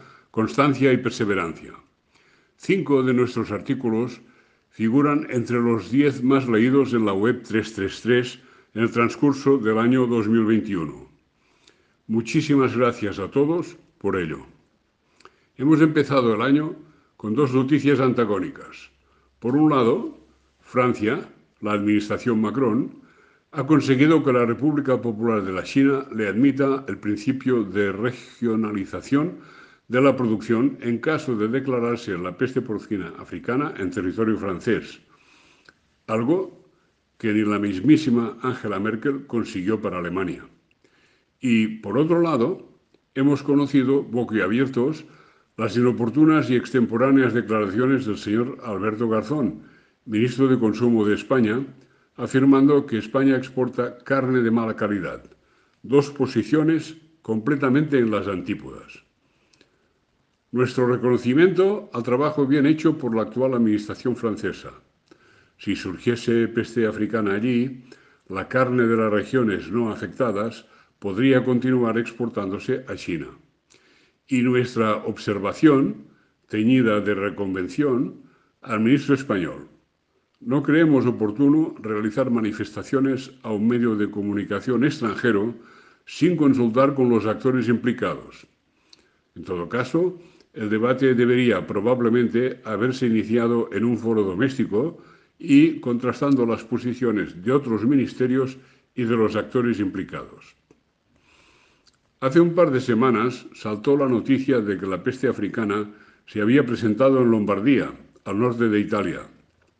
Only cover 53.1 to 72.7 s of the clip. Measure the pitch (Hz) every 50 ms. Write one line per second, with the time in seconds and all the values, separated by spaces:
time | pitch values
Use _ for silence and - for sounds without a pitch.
53.1 | - 135 135 135 135 131 131 - - 131 127 120 127 - 120 123 - - - -
54.1 | 139 135 127 123 131 127 117 113 110 117 113 110 107 - 113 101 104 98 85 69
55.1 | - - - - - _ _ _ _ _ _ _ _ _ - 104 123 143 139 143
56.1 | - - 131 117 - 117 104 - 151 156 156 160 160 151 156 - - - _ _
57.1 | _ _ _ - 110 110 107 143 147 135 - 131 127 147 156 147 143 131 117 110
58.1 | 107 101 92 98 98 92 - - 98 - - - 57 - - - - - _ _
59.1 | _ _ _ _ _ _ _ _ _ _ _ _ _ _ _ _ _ _ _ _
60.1 | _ _ _ _ _ _ _ _ - 120 127 - - 127 123 120 123 113 113 127
61.1 | 123 110 - 120 127 151 175 190 165 170 190 196 208 208 - - - 120 113 123
62.1 | 123 127 147 - - 143 143 127 143 151 135 147 156 156 - 160 156 156 - 120
63.1 | 110 113 107 104 - 123 131 131 131 120 117 110 104 104 104 - 95 - - 127
64.1 | 117 - - 113 101 - 104 95 82 - - - - - _ _ _ _ _ _
65.1 | - _ _ _ _ _ _ _ _ - - 101 95 - - 98 87 82 - 120
66.1 | 120 117 - - 117 117 117 110 113 120 110 - - 123 113 110 107 110 107 101
67.1 | 110 113 107 101 98 107 113 127 123 120 123 131 - - - - - - _ _
68.1 | _ _ _ - 92 92 90 - - 127 131 123 123 127 120 113 117 113 113 107
69.1 | 104 104 98 - 131 131 120 110 95 87 - 82 98 120 117 110 101 - 101 90
70.1 | 87 - 131 117 98 98 107 117 117 - - _ _ _ _ _ _ _ - 101
71.1 | 95 104 127 135 135 127 117 127 127 120 - 131 131 127 120 113 107 117 117 -
72.1 | - - 120 117 - 107 98 95 98 95 - -